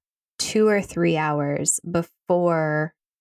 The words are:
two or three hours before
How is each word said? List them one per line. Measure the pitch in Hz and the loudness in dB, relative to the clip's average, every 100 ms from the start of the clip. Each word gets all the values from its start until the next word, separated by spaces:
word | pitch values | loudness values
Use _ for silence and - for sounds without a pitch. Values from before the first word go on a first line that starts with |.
| _ _ _ - | _ _ _ -10
two | - 214 214 | -4 2 2
or | 202 | 2
three | 196 165 170 160 | -2 -2 0 2
hours | 151 147 143 143 151 - 170 | 0 -2 -2 -2 -2 -4 -2
before | 175 170 _ - 175 175 165 156 151 156 - _ _ | -4 -4 _ -2 2 2 2 0 0 -2 -6 _ _